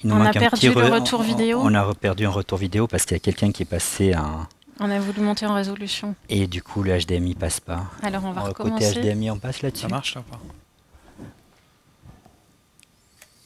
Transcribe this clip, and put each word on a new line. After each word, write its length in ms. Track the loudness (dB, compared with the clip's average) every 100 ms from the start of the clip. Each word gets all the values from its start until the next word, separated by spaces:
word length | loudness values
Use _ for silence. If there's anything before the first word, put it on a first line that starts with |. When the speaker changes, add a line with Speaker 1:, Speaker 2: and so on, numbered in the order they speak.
Speaker 1:
il 80 | 2
nous 60 | 6
Speaker 2:
On 40 |
a 20 |
Speaker 1:
manque 120 | 6 6
un 40 |
Speaker 2:
perdu 160 | 4 6
Speaker 1:
petit 120 | 6
Speaker 2:
le 60 |
Speaker 1:
re-, 160 | 6 6
Speaker 2:
retour 260 | 4 2 0
Speaker 1:
on, 20 |
Speaker 2:
vidéo. 380 | 0 0 2 2
Speaker 1:
on 100 | 4
a 120 | 4
reperdu 420 | 2 0 -2 0 0
un 40 |
retour 280 | 0 -2 -2
vidéo 300 | 0 0 0
parce 160 | 0
qu'il 100 | 0 0
y 40 |
a 0 |
quelqu'un 320 | 0 2 0
qui 100 | 0
est 40 | -4
passé 460 | -4 -4 2 4
un 360 | 4 0 -6 -10 _ _ -6
Speaker 2:
On 100 | -2
a 100 | -2
voulu 200 | -2 0
monter 240 | 0 0 0
en 80 |
résolution. 600 | -2 -2 -6 -6 -6 -6 -10 -2
Speaker 1:
Et 180 | 0 0
du 160 | -4
coup, 220 | -6 -2
le 80 | 2
H 140 | 0 2
D 80 | 0
M 100 | -2
I 80 |
passe 240 | -2 -4 -4
pas. 260 | -6 -8 -8 -8
Speaker 2:
Alors, 220 | -6 -4
on 60 | -6
va 120 | -6
Speaker 1:
Alors, 120 | -6
côté 160 | -4 -4
Speaker 2:
recommencer. 300 | 0 0 2
Speaker 1:
H 20 |
D 60 | 0
M 140 | 0
I, 60 | -2
on 60 | -4
passe 240 | -6 -6
là-dessus. 200 | -6 -6
Speaker 3:
Ça 60 | -6
marche, 260 | -4 -6
là, 60 | -10
ou 100 | -14
pas ? 100 | -18 -18 -20 _ _ _ _ -20 -20 -20 -20 _ _ _ _ _ _ -20 -20 _ _ _ _ _ _ _ _ _ _ -20 _